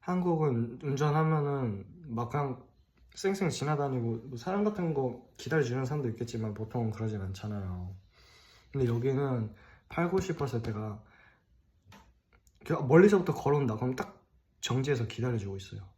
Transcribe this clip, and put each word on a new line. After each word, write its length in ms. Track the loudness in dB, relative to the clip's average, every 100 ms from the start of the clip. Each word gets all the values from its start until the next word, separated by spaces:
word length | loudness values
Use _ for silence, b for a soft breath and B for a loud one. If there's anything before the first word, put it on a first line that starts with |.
한국은 800 | -2 0 2 2 4 2 -2 -4
운전하면은 1040 | -4 0 2 4 4 2 2 0 -2 -4 -8 -16 -8
막 220 | -6 -4
그냥 360 | -2 -4 -6 -12 _ _ _ -20
쌩쌩 360 | -4 -2 0 0
지나다니고, 760 | 0 -2 0 0 0 -2 -4 -6
뭐 80 | -10
사람 280 | -4 0
같은 300 | 0 0 -2
거 360 | 0 0 -2 -14 -14
기다려주는 480 | -2 2 2 0
사람도 240 | -2 -2 -2
있겠지만 440 | -4 -6 -4 -4
보통은 360 | -4 -6 -2 -2
그러진 300 | -2 -4 -4
않잖아요. 760 | -6 -6 -6 -6 -6 -6 -8 -12 -18 B B B B B B
근데 160 | -2 0
여기는 680 | 2 0 0 0 -2 -4 B B B _
팔구, 320 | -2 0 0
십 160 | -2 -4
번 100 | -2 -2
때가 380 | -4 -6 -6 -8 -14 b b b b _ _ _ _ -20 -20 _ _ _ _ _
이렇게 240 | -4 -2 8
멀리서부터 480 | 10 10 8 4
걸어온다. 420 | 0 2 2 2 0
그럼 180 | -2
딱 320 | -2 -6 -10 _ _ _ _
정지해서 460 | -2 0 2 0 0
기다려주고 500 | -2 -2 -2 -4 -8
있어요. 260 | -10 -14 -14